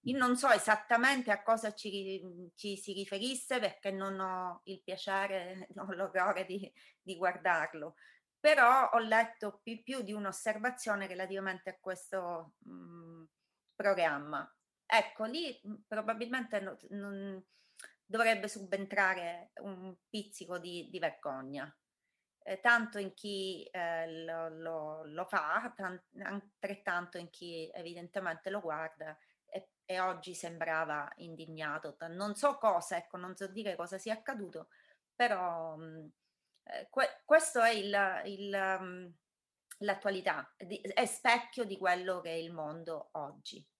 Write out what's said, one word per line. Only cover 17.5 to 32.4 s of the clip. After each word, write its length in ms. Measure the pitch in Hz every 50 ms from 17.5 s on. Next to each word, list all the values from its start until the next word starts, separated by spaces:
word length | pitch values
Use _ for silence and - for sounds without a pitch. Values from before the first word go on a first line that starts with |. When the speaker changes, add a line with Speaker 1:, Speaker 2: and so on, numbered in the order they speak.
| _ _ _ _ _ - - - _ _ _
Speaker 1:
dovrebbe 440 | _ 196 226 233 226 226 196 196 208
subentrare 1000 | - 220 196 185 - 196 196 190 202 202 196 185 185 180 175 170 170 170 175 _ _ -
un 320 | - 202 190 185 185 185 180 _ _ _
pizzico 500 | - 214 202 208 202 - - 170 180 180
di, 300 | 170 180 175 175 160 -
di 80 | - 180
vergogna. 720 | 165 156 151 - - 147 135 131 131 135 139 143 135 151 - _ _ _ _ _ _ _ _ _ _ _ _ _
Eh, 180 | _ - 190 190
tanto 380 | - 247 240 233 220 220 214 208
in 140 | 196 190 -
chi, 500 | - - 208 202 190 190 190 185 160 - -
eh, 540 | - 185 175 170 165 165 165 165 165 160 165
lo, 240 | 165 165 165 165 165
lo, 560 | 160 160 165 165 165 160 151 151 156 156 156
lo 200 | 151 151 160 185
fa, 460 | 185 - 185 151 151 165 214 233 233 226
tan-, 260 | - 196 185 185 180 _ _ _ 180
altrettanto 960 | 196 - 196 202 - - _ _ - 190 196 196 _ - 175 175 180 175 - 175
in 100 | 170 165
chi 380 | _ - 180 175 170 165 160 160 -
evidentemente 760 | - 170 170 175 175 170 170 - 202 190 175 160 - - 190
lo 100 | 196 208
guarda 560 | 180 165 151 151 160 160 - _ 156 156 156 _ _ _ _ _ _
e, 260 | _ - 190 190 _ _ _ _
e 160 | - 185 185
oggi 340 | 185 185 180 170 - 185 175
sembrava 760 | - - 170 170 165 165 165 160 160 160 151 151 147 143 143 -
indignato. 760 | - 170 165 165 160 160 160 160 156 156 151 143 156 - 156 143
Ta-, 120 | _ 165 165
non 260 | 170 180 196 208 208
so 200 | 208